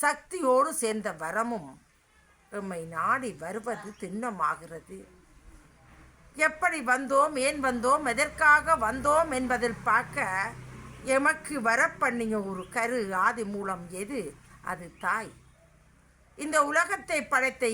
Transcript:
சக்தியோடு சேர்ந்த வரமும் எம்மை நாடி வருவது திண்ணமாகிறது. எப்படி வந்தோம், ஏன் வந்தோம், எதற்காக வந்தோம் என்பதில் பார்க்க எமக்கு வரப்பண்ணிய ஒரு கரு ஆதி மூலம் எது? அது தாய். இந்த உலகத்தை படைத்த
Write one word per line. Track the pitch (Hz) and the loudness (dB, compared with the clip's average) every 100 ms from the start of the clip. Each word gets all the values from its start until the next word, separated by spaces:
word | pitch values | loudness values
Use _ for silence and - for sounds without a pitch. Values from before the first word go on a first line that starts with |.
சக்தியோடு | 294 294 - 370 262 254 320 - | 0 0 -6 -2 4 4 4 0
சேர்ந்த | 220 220 208 160 | -2 -2 -4 -6
வரமும் | 160 196 233 226 139 135 _ _ _ _ _ _ _ | -4 -2 -2 -4 -10 -18 _ _ _ _ _ _ _
எம்மை | 208 196 175 165 165 | -10 -8 -8 -6 -2
நாடி | 185 254 247 151 | 0 0 -2 -8
வருவது | 165 208 220 214 202 208 | -8 -8 -6 -8 -10 -12
திண்ணமாகிறது. | 190 202 240 190 151 156 165 160 - 190 196 - _ - - - - _ - - - - - - | -10 -6 -6 -2 -2 -2 -8 -16 -16 -18 -18 -20 _ -20 -20 -20 -20 _ -20 -20 -20 -20 -14 0
எப்படி | 311 311 359 330 247 | 0 2 0 0 0
வந்தோம், | 254 269 277 285 285 262 | 0 2 4 4 2 0
ஏன் | 302 262 | 0 -2
வந்தோம், | 247 240 294 285 | 0 2 2 2
எதற்காக | 226 294 - 302 294 302 320 220 | 0 -2 4 6 6 6 2 2
வந்தோம் | 262 285 302 330 254 | 0 4 4 4 0
என்பதில் | 254 240 233 220 233 | 0 0 0 -2 2
பார்க்க | 220 254 285 214 185 196 - - - - - - 262 | 2 0 -4 -2 -2 -4 -8 -16 -16 -18 -8 0 2
எமக்கு | 285 311 - 294 226 | 2 0 -4 -2 2
வரப்பண்ணிய | 233 320 - 269 240 226 214 196 | 2 2 2 -2 0 -2 -2 -2
ஒரு | 190 180 247 | -6 -6 -2
கரு | 233 247 196 185 202 | -2 -2 -2 2 2
ஆதி | 233 202 | 2 -4
மூலம் | 202 196 180 175 185 | -4 -4 -6 -8 -10
எது? | 208 269 151 - - - - | -6 -6 -8 -12 -20 -14 -10
அது | 180 175 - | -8 -10 -6
தாய். | 185 208 208 - - _ _ _ _ _ _ _ _ - | -2 -2 -4 -14 -20 _ _ _ _ _ _ _ _ -10
இந்த | 294 302 285 | 0 2 4
உலகத்தை | 302 349 392 381 311 - | 2 2 -2 -2 -4 2
படைத்த | 269 262 - 240 | 2 2 0 0